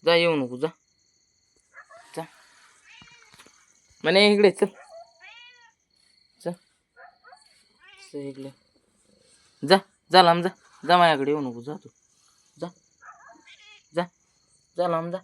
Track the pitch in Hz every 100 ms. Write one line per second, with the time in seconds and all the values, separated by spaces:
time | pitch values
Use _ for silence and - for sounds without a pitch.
0 | 151 170 170 156 127 123 156 - _ _
1 | _ _ _ _ _ _ _ - - -
2 | - - 165 _ _ _ _ _ _ -
3 | - 480 _ _ - _ _ _ _ _
4 | 151 185 208 208 202 180 202 - - -
5 | - _ 381 453 480 494 466 _ _ _
6 | _ _ _ _ - 175 _ _ _ _
7 | - _ _ - 831 _ _ _ 370 392
8 | 392 147 139 135 135 135 _ _ _ _
9 | _ _ _ _ _ _ 143 185 - _
10 | _ 175 175 170 175 - _ _ 139 175
11 | 170 147 139 151 135 117 120 151 117 _
12 | _ _ _ _ _ _ 170 _ _ _
13 | - - - - _ - - - _ 156
14 | 175 _ _ _ _ _ _ - 175 165
15 | 165 185